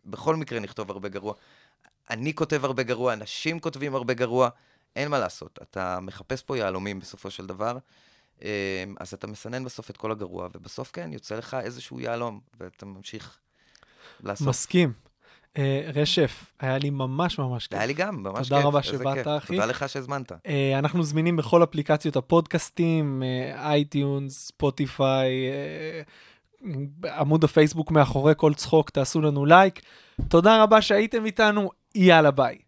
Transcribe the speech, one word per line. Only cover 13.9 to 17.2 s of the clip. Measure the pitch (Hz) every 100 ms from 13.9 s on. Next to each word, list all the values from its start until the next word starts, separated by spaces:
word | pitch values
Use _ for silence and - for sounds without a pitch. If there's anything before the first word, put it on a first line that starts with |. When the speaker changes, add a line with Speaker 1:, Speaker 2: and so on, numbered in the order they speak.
| _ - -
Speaker 1:
לעשות. | - 101 139
Speaker 2:
מסכים. | 127 - 180 156 113 _ _ _ _ _ -
אה, | 139 135 156
רשף, | 143 147 - 214 - - _
היה | 131 135
לי | 143
ממש, | 139 131 135